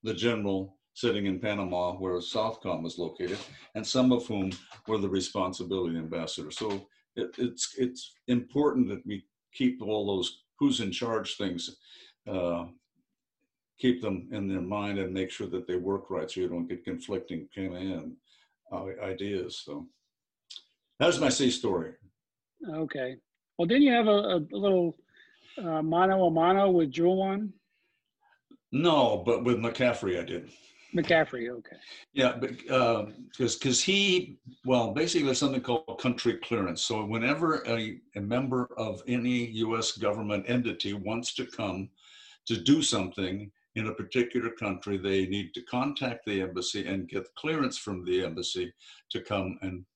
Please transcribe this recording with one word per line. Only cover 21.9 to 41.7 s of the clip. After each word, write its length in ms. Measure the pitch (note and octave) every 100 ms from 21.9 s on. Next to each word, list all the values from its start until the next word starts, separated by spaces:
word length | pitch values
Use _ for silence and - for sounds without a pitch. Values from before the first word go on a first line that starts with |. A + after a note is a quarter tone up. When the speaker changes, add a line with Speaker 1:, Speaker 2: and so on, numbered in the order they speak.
| - _ _ _ _ _ _ B3
Speaker 2:
Okay. 500 | D#3 D#3 C#3+ B2+ C3 _ _ _ -
Well, 100 | E3+
didn't 160 | B3
you 80 | C#4+
have 160 | A#3+ G#3+
a, 40 |
a, 260 | G#3 G#3 F3+
a 200 | D3+ G3+
little, 400 | G3 F#3 F3 - _ _ - _ _ -
uh, 200 | F3+ D#3+
mano 440 | D#3+ E3 F#3+ F#3+ F3+
a 60 |
mano 400 | D#3+ E3+ F#3+ G3
with 180 | F3+ D#3
Julian? 640 | C3 E3+ F#3+ F#3+ G3 G#3+ - _ _ _ _ _ _ _ _ _ - _
Speaker 1:
No, 500 | B2+ E3+ D3+ A#2+ G#2+ G#2
but 180 | A#2
with 140 | A#2+ A#2
McCaffrey 640 | A2+ - B2 - G2 F2
I 40 |
did. 260 | F2 E2+ - - - _ - F3
Speaker 2:
McCaffrey, 540 | D3+ E3 D3+ B2+ A#2
okay. 260 | B2 - - - - -
Speaker 1:
Yeah, 240 | C#3+ B2+ A#2+
but, 120 | A#2+ B2 -
uh, 360 | C3+ A#2+ A2+ G#2 - - -
'cause, 200 | A#2+ -
'cause 260 | - B2+
he, 560 | - G3 G3+ F3+ F#3 - - -
well, 300 | C3 B2 A2+
basically 320 | G2+ E3 E3+ C#3
there's 120 | B2+
something 240 | C#3 C3
called 380 | - A#2+ - -
country 380 | C3 A#2+ A#2+ A#2
clearance. 440 | - A2+ F#2 E2
So 220 | - A2 G#2
whenever 560 | A2+ A#2+ D3 E3 D#3 A2+
a, 320 | A#2 A2 F#2+ _ G#2
a 60 |
member 480 | G2+ A#2+ C3+ B2+ B2 -
of 260 | A2 F#2+ -
any 420 | B2 A#2+ B2 A#2
U 300 | A2+ A2+ A2+
S 140 | A2 -
government 480 | G#2+ G#2 G#2 G#2 G2
entity 460 | B2 A#2 F#2+ G2+
wants 420 | G2+ G2 A2+ B2+ -
to 100 | -
come 440 | - G#2